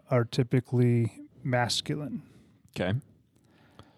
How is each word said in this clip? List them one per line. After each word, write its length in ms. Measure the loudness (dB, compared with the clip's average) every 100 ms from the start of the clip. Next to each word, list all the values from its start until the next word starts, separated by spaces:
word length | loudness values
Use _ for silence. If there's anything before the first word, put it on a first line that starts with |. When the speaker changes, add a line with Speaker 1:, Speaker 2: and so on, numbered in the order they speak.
| 0
Speaker 1:
are 120 | 0
typically 880 | 0 -2 2 0 0 2 4 4 0 -4 -20 -10
masculine. 760 | -2 0 0 -2 -4 -8 -6 -10 -12 -20 -20 _ _ -4
Speaker 2:
Okay. 220 | -2 -2 -6 _ _ _ _ _ -20 -20 -20